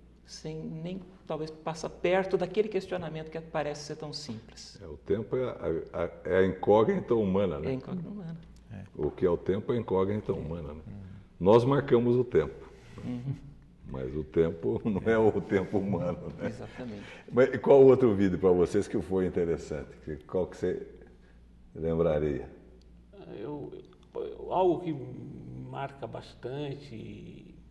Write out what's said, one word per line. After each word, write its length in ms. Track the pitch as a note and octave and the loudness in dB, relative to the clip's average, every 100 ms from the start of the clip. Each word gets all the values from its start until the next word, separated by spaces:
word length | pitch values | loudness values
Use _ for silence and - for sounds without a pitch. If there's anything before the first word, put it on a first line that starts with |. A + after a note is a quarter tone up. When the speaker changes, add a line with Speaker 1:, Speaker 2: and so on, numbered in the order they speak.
| - - | -20 -20
Speaker 1:
sem 360 | - - D#3 D#3+ | -20 -14 -12 -10
nem, 380 | D#3+ D#3+ E3+ F#3+ - - - | -10 -8 -8 -10 -12 -18 -8
talvez, 240 | D#3 D#3 | -6 -6
passar 400 | - D#3+ D#3+ D3+ | -8 -10 -6 -8
perto 460 | - F3 F#3 F#3+ F#3 | -2 2 2 2 -2
daquele 300 | F3+ G#3+ G#3+ | -2 0 0
questionamento 640 | F#3+ F#3+ F3+ D#3+ D#3 D#3 | -2 -4 -8 -6 -10 -10
que 80 | E3 | -12
parece 460 | E3 D#3+ D3 C#3+ - | -8 -4 -4 -6 -10
ser 100 | D3+ | -10
tão 160 | D3+ | -10
simples. 680 | C#3+ - A2 - - - - | -12 -10 -12 -14 -20 -20 -18
Speaker 2:
É, 60 | E2 | -16
o 100 | D2 | -12
tempo 400 | - G2+ G#2 B2+ | -2 -2 0 -4
é 120 | B2 | -4
a, 560 | - E2 D#2+ - E2 | -4 -2 -2 -4 -4
a, 60 | E2+ - | -4 -4
é 120 | - F#2 | 0 4
a 80 | F#2+ | 4
incógnita 680 | - - G#2+ A2+ G3 - A#2 | 2 6 6 6 2 2 2
humana, 420 | G2+ F#2+ G2 C#2+ | 2 2 0 -2
né? 80 | E2 | -4
Speaker 1:
É 40 | |
a 40 | |
incógnita 340 | C3 C3 F3+ E3 | -6 -6 -10 -10
humana. 280 | G#3 E3 E3 - - - G2+ F#2+ - | -10 -12 -12 -16 -20 -18 -16 -14 -6
Speaker 2:
O 140 | D2 | -6
que 160 | - F#2 | 0 0
é 40 | |
o 60 | E2+ | 0
tempo 360 | - F#2+ - | 0 -4 -2
é 40 | A#2+ | -4
a 40 | |
incógnita 520 | A2 F#2+ F#2+ G#2 - | 0 0 0 -2 -4
humana, 400 | F2 D2+ E2+ D2 | -6 -4 -8 -10
né? 80 | D#2 G#2 | -12 -14
Speaker 1:
Uhum. 80 | G2+ F#2+ - - - | -14 -16 -18 -18 0
Speaker 2:
Nós 240 | F2+ A#2 | 6 8
marcamos 500 | B2+ C#3 C#3 A#2+ A#2+ | 8 2 4 4 4
o 80 | B2 | 2
tempo. 480 | A#2+ E2 D2+ - - - - - | 4 2 2 -6 -18 -20 -20 -14
Speaker 1:
Uhum. 300 | A2+ B2 C3 - - - - - - | -10 -8 -8 -8 -12 -20 -20 -20 -12
Speaker 2:
Mas 220 | C2 C2 | -8 -6
o 80 | D2 | -6
tempo 580 | D2+ E2+ E2 - A2+ A2+ | -2 2 2 2 -2 -2
<laughs> 40 | A2+ | 0
não 140 | F#2 | 0
é 140 | G#2 A2+ | 2 4
o 220 | A2 G2+ | 4 4
tempo 360 | - G2 F2 G#2 | 0 0 2 -2
humano, 540 | G2 F2 F2 E2+ E2 - | 0 -2 -2 -4 -8 -8
né? 80 | - | -8
Speaker 1:
Exatamente. 560 | A2 A2 - B2 G#2 G#2+ - - | -8 -14 -12 -12 -12 -14 -18 -2
Speaker 2:
Mas 200 | A#2+ C3+ | 4 4
e 60 | - | 4
qual 240 | - C#3 | 8 10
outro 320 | C3+ B2+ B2+ | 12 10 8
vídeo 240 | G2+ G2+ E2+ | 6 2 4
pra 120 | F#2 | 6
vocês 340 | F2+ E2+ G#2 F#2+ | 6 6 2 0
que 160 | A2+ | -4
foi 240 | E2 F#2+ F2+ | -2 0 0
interessante? 640 | F2+ E2 D2+ - D2+ C2+ - | 0 0 0 -4 -10 -10 -14
Que, 100 | - D2+ | -12 -12
qual 280 | - F#2 F2 | -4 -4 -2
que 100 | - | -2
você 300 | F#2 D#2+ - - - - - - - - - | -4 -4 -8 -18 -20 -20 -20 -20 -20 -20 -18
lembraria? 720 | - D#2+ E2 E2+ D2+ D2+ C#2 - - - - - - - G3 - - | -6 -2 2 2 2 0 -2 -8 -16 -20 -20 -20 -20 -20 -20 -16 -14
Speaker 3:
Eu, 340 | A#2+ D3 - - - - - | -12 -12 -12 -16 -20 -20 -16
eu, 380 | - - - - | -10 -10 -10 -4
algo 280 | D#3+ F#3 D#3 | 2 2 2
que 140 | E3+ C3+ B2 A#2 B2 - B2+ B2+ B2+ | -2 -6 -8 -12 -14 -14 -14 -14 -12
marca 360 | C3+ C3+ - A2+ | -10 -10 -10 -12
bastante 880 | A2+ - - B2 C#3 D3 C#3 - | -12 -14 -12 -10 -8 -8 -10 -12
e 600 | A2 G#2+ G#2 - - - - - | -14 -14 -14 -16 -18 -20 -20 -20